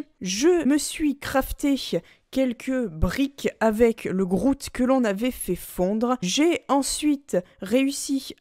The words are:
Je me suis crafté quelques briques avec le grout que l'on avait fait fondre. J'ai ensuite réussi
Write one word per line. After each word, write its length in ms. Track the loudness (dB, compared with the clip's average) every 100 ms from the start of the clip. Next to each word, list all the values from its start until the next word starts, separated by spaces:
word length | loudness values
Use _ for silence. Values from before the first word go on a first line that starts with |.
| -6 _
Je 440 | -6 2 4 4
me 140 | 4 2
suis 400 | 0 -2 -2 -2
crafté 560 | -2 -2 -2 -2 0 0 -2 -6 -6 _ _
quelques 560 | 0 0 -2 -4 -2 -2
briques 600 | 0 0 2 -2 -2 -6 0
avec 440 | 0 4 4 4
le 200 | -4 -2
grout 460 | 0 2 0 -2 -6
que 100 | -2
l'on 220 | 2 2
avait 260 | 2 0 -4
fait 260 | -4 -6 -6
fondre. 640 | -6 -4 -2 0 0 -2
J'ai 400 | -2 2 2 2 0
ensuite 680 | 0 0 -2 0 -2 -2 -4 -4 _
réussi 760 | 0 2 2 -2 -4 -4 -4 -2